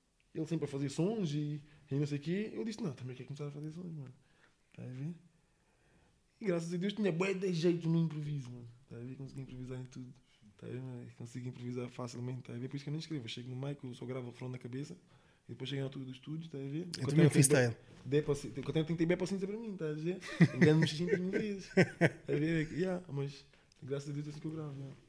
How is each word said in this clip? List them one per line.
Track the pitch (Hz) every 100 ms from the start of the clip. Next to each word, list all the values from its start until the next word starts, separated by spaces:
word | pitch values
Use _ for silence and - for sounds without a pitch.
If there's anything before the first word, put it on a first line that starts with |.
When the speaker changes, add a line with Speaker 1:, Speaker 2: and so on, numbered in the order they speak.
| _ _ _
Speaker 1:
ele | 156 156
sempre | 165
a | 147
fazer | 139 139
sons | - 175 226 175
e, | 147 147 147 - - -
e |
não | 139 147
sei | 147
o |
quê. | 143 185 220
Eu | -
disse, | 226 214
"Não, | 208
também | 123 127 127
quero | 123
começar | 143 147
a |
fazer | 143 156
sons, | 160 180
mano." | 156 127 123 _ _ _ _ _
Tá | -
a | 123
ver? | 127 147 170 - _ _ _ _ _ _ _ _ _ _ -
E | 214
graças | 170 165
a | 175
Deus | 196
tinha | 202 202
bué | 160 196
de | 185 190
jeito | 170 175 170 160
no | 165
improviso, | 165 151 147 147 120
mano. | 123 120 120 -
Tá | 117
a |
ver? | 123 131
Consegui | 135 135
improvisar | 131 127 127 127
em |
tudo. | 127 135 127 131 _ _ 104 98
Tá | 117
a |
ver, | 123
mano? | 131 123 120 120
Consigo | 120 123 123
improvisar | 123 123 123 123
facilmente, | - 123 120 123 127
tá | -
a | 120
ver? | 131
Por | 139
isso |
que | 139
eu |
nem | 151
escrevo. | 160 156
Eu | 110
chego | 123 123
no | 127
mic, | 139 143
eu | 127
só | 120 123
gravo | 127 120
o |
refrão | 117 127
na | 127
cabeça. | 123 123 147 175 - - - _ -
E |
depois | 120 131
chego | 135
na | 135
altura | 135
do | 131
estúdio, | 131 - 156 165
tá | 139
a |
ver? | 139 147 180 -
Speaker 2:
É |
Speaker 1:
Eu | 123
Speaker 2:
também | 147 151
um |
Speaker 1:
tenho |
Speaker 2:
freestyle. | 147 135 143 123 113 - - 127
Speaker 1:
bué, | 139
bué |
paci-, | 147 143 107
eu | 135
tenho, | 135
tenho | 156 156
que |
ter | 165 165
bué | 180
paciência | 185 196 190
para | 214
mim, | 233 180
tá | 156
a |
ver? | 151 160 185 - 311 165
Engano-me | 127 151 156 160
seiscentas | 147 175 185
mil | 180
vezes. | 196 214 196 -
Tá | - - - 165 - -
a | 143
ver? | 156 165 156
Yeah, | - 185 180 180
mas | 139 139 - - - _ _
graças | 123 139 139
a |
Deus | 143 151
é |
assim | 147
que | 160
eu |
gravo, | 156 151 139
yeah. | 135 139